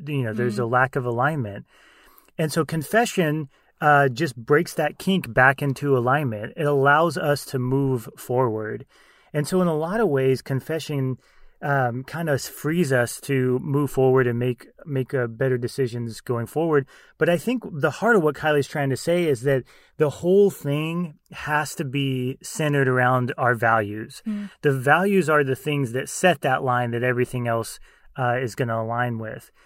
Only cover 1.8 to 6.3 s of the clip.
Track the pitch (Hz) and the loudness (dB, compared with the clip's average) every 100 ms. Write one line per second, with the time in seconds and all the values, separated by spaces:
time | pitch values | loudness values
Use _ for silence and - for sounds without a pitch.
1.8 | _ _ _ _ _ - 160 165 147 160 | _ _ _ _ _ -6 -2 -2 -2 -4
2.8 | - 214 240 - 156 156 143 _ _ - | 0 0 2 0 0 0 -6 _ _ -2
3.8 | 151 143 139 123 160 120 113 147 175 - | 4 6 4 0 -4 -4 2 2 2 -2
4.8 | 151 - 185 185 127 120 131 139 143 131 | -4 -2 -2 -2 0 4 4 4 -2 -2
5.8 | 143 131 120 147 135 | 2 2 2 0 -2